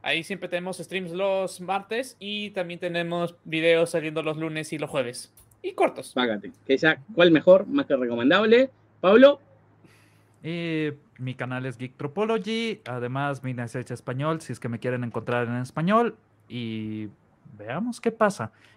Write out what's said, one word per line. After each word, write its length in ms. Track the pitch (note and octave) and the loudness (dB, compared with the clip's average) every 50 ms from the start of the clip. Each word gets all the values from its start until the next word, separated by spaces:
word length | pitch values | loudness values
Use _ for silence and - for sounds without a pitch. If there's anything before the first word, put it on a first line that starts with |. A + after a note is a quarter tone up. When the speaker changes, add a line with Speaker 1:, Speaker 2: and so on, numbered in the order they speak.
Speaker 1:
Ahí 200 | - C#3 C#3+ E3 | -2 -2 -2 -2
siempre 260 | D#3+ - G3 F3 - F3 | -2 -6 -8 -8 -8 -6
tenemos 300 | F3+ F3 F3 F#3 F3+ - | -6 -6 -6 -6 -8 -10
streams 320 | E3 - F3 F#3+ F#3 E3+ | -10 -8 -8 -8 -6 -6
los 500 | E3 F3+ G3 G3 F#3+ F#3+ F#3+ F3+ F#3 - | -6 -4 -2 -2 0 -2 -2 -4 -8 -10
martes 560 | F3+ F3 F#3+ G3+ F#3+ _ A3 A#3 C4+ C4 - _ | -6 -4 -4 -4 -4 _ -6 -6 -6 -8 -12 _
y 300 | F#3+ G3+ G#3 G#3 G#3 G#3 | -10 -8 -8 -8 -8 -8
también 280 | G#3 F#3+ F3+ E3+ F3 E3+ | -6 -6 -6 -6 -8 -6
tenemos 560 | - F3 E3+ F3 E3+ E3+ E3+ F3 E3+ E3+ E3+ _ _ | -6 -4 -4 -2 -4 -2 -2 -2 -4 -4 -6 _ _
videos 460 | E3 D#3 D#3+ D#3+ E3+ E3 E3 E3+ E3 | -6 -4 2 4 6 6 6 4 2
saliendo 320 | - E3 D3+ D#3+ D#3 D#3+ | 0 -2 -2 -2 -6 -4
los 140 | D3+ D#3 D#3 | -4 -4 -4
lunes 360 | D3+ D#3+ D#3+ D#3 D#3 D#3 D3+ | -4 -4 -4 -4 -6 -6 -6
y 60 | - D3+ | -8 -8
los 100 | D#3 D3 | -8 -4
jueves. 460 | - C#3+ B2+ A#2+ B2 - - _ _ _ - _ _ _ | -4 -4 -4 -4 -6 -12 -16 _ _ _ -20 _ _ _
Y 100 | - F#4 | -12 -10
cortos. 400 | G4+ - G4 C#4 - - C4 - - | -2 0 0 0 0 -4 -16 -8 -2
Speaker 2:
Págate. 380 | - B2 A#2 G#2+ G2+ G2+ G2 - _ _ | -2 0 0 -2 -4 -6 -12 -18 _ _
Que 100 | - C3+ | 0 0
esa, 240 | C3 - D#3+ D#3 - - - | 4 4 2 2 2 -6 -10
¿cuál 200 | A3+ E3 F3 F3+ | 2 4 6 6
mejor? 340 | D#3+ C#3+ - F#3 F#3 F#3+ G3+ | 6 6 8 8 8 8 8
Más 200 | - C#3+ C#3 C3+ | 4 0 -2 0
que 100 | - C#3+ | 0 0
recomendable. 760 | B2+ B2+ A#2+ A#2+ A#2+ A#2+ C3+ E3+ G3 G#3+ A3 A3+ A#3+ C4 C4 _ _ _ _ _ _ | 0 0 -2 -2 0 2 4 4 4 6 6 6 6 6 4 _ _ _ _ _ _
Pablo. 400 | - F3+ G#3 A#3 C4 C#4 C#4+ - _ _ _ _ _ _ _ _ _ - _ _ _ _ _ _ _ _ _ _ - | 4 6 8 10 10 10 8 6 _ _ _ _ _ _ _ _ _ -20 _ _ _ _ _ _ _ _ _ _ -10
Speaker 3:
Eh, 500 | D#3 E3+ E3+ E3+ E3+ D#3+ D#3 D#3 D3+ C#3+ C#3 _ _ _ - | -8 -6 -6 -4 -4 -2 -2 -2 -4 -6 -8 _ _ _ -10
mi 160 | B2+ B2+ B2+ | -8 -8 -6
canal 320 | C3 B2+ A#2+ B2+ B2+ C3 | -6 -6 -6 -6 -6 -6
es 100 | C3+ A#2+ | -6 -8
Geek 200 | - C3 B2 _ | -8 -12 -12 _
Tropology, 840 | _ - C#3+ C#3 G3 G#3+ A3 A3+ A3+ F#3 G#3 A3+ A3+ A3+ A3+ G#3 - _ | _ -10 -8 -4 -4 -2 0 0 -2 -2 -4 -4 -4 -4 -4 -6 -8 _
además 560 | - B2 B2 A#2+ B2 B2+ C3+ C#3+ C#3+ C#3+ B2+ | -10 -8 -6 -6 -4 -4 -4 -2 -4 -4 -6
Midnight 280 | C3 C3 B2+ A#2+ A#2+ A#2 | -6 -8 -6 -6 -8 -8
Jets 180 | - B2+ A#2+ - | -8 -8 -8 -8
Español, 500 | B2 A#2 _ - B2 B2+ C#3+ D#3 E3 D#3 | -12 -12 _ -8 -6 -4 -2 -2 -2 -4
si 120 | D#3 - | -6 -10
es 80 | B2 - | -12 -8
que 80 | - A#2+ | -6 -8
me 100 | A#2 A2+ | -8 -4
quieren 240 | - B2 B2+ B2 | -4 -4 -4 -4
encontrar 460 | B2 A#2 - A2+ A2 - A#2+ A#2+ A#2+ A#2 | -6 -6 -6 -8 -4 -2 -2 -2 -2 -2
en 80 | A#2+ | -4
español. 600 | B2 B2 B2+ - D3+ D#3 F3+ G#3 A3+ A#3+ A3+ - _ _ _ _ _ _ _ | -6 -6 -6 -6 -4 0 2 2 2 2 0 -4 _ _ _ _ _ _ _
Y 600 | A2+ B2 A#2+ A2+ A2 A2 A2 G#2+ G#2+ G#2+ G#2+ G#2 - _ _ _ _ _ _ - - | -10 -8 -8 -6 -6 -8 -8 -8 -8 -8 -8 -10 -12 _ _ _ _ _ _ -20 -20
veamos 440 | G#2 G#2 G#2+ B2 D#3+ A3 B3 A#3 - | -16 -10 -8 -6 -6 -4 -6 -8 -4
qué 100 | - A#3 | -4 -4
pasa. 420 | A3+ - A3 G3+ F#3+ - A2+ A2 _ _ _ - _ | 0 2 0 0 0 -2 -8 -10 _ _ _ -20 _